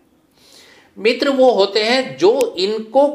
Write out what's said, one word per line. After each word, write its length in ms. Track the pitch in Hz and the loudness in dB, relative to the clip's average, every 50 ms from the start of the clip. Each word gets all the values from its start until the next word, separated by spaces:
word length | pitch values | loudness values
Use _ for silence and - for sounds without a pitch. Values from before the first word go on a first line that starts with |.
| _ _ _ _ _ _ _ _ _ _ _ - - _ _ _ _ _ _ | _ _ _ _ _ _ _ _ _ _ _ -20 -20 _ _ _ _ _ _
मित्र 320 | 196 190 226 254 247 285 285 | -2 -2 -2 0 0 -2 -2
वो 200 | 262 254 262 254 | 0 2 2 2
होते 320 | 220 196 196 196 - 220 214 | 4 2 0 0 0 -2 -2
हैं 340 | 226 247 262 262 - - | 0 -2 -2 -2 -6 -4
जो 380 | - 160 190 466 277 247 - - 170 | 0 2 2 2 2 -2 -4 -4 -4
इनको 480 | 185 202 214 226 220 - - 262 285 285 | -4 -4 -4 -6 -8 -2 0 2 2 2